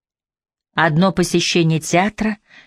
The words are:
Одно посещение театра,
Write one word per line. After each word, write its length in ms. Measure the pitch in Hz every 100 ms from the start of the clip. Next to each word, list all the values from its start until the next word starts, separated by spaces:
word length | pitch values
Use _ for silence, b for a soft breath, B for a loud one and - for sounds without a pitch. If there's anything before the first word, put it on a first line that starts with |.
| _ _ _ _ _ _ _
Одно 380 | - 165 151 190
посещение 640 | 185 175 170 - 180 160 160
театра, 600 | - 175 202 - 214 208 b b